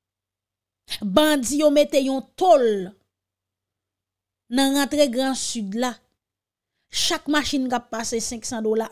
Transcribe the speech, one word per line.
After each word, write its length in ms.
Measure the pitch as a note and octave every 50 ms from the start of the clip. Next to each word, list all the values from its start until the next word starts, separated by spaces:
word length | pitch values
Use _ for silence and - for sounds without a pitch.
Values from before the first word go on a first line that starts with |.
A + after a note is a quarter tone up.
| _ _ _ _ _ _ _ _ _ _ _ _ _ _ _ _ _ - - - G#3+
Bandi 560 | G3 F#3 C#4 D4+ D#4 D4+ C#4 A#3+ G3+ C#4+ C#4+
yo 80 | D#4 D4+
mete 300 | C#4+ D4 D4 D4 D#4 C#4
yon 220 | C4+ C4+ C4+ C4+ - - _ -
tol 240 | F#4+ F#4 D#4+ C#4+ B3 A3+ G#3 G3 F#3 F3 - _ _ _ _ _ _ _ _ _ _ _ _ _ _ _ _ _ _ _ _ _ _ _ _ _ _ _ _ _ _ -
nan 300 | A#3 C4 C4+ C4+ C#4 C#4+
rantre 300 | C#4 C4+ D4+ D4 D4 C#4
Gran 240 | A3+ B3+ C4+ C4+ C4
Sid 400 | - - - - A#3 G#3 F#3+ G3
la. 160 | A#3 B3+ B3 A#3 - _ _ _ _ _ _ _ _ _ _ _ _ _ _ _ _ _ _
Chak 400 | - - - - - D#3 - C#4+
machin 400 | D4 D4+ C4 - - C4+ B3+ B3+
k 80 | B3
ap 140 | A#3+ A#3+ _
pase, 280 | - A3 A#3 - A#3+ A3+ A3+
senk 240 | - B3 A3+ - -
san 160 | B3+ A3 A3
dola 240 | G#3+ A3 A3 A3 -